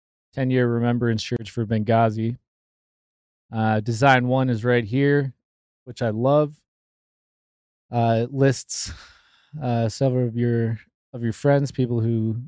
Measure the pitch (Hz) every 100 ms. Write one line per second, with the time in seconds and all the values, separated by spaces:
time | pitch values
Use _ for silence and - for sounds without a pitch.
0 | _ _ _ - 131 127 120 117 120 120
1 | 120 110 - 117 104 117 107 113 107 113
2 | 113 107 113 127 _ _ _ _ _ _
3 | _ _ _ _ - 113 110 110 107 110
4 | 139 127 123 131 131 110 123 120 104 127
5 | 143 143 135 - _ _ _ _ 127 -
6 | 117 110 131 147 147 151 _ _ _ _
7 | _ _ _ _ _ _ _ _ - 120
8 | 117 113 120 139 135 127 - - - -
9 | - - _ _ _ 151 127 117 113 -
10 | 135 127 123 117 120 117 113 113 - _
11 | _ 123 117 - 143 143 139 - 120 117
12 | 113 113 113 113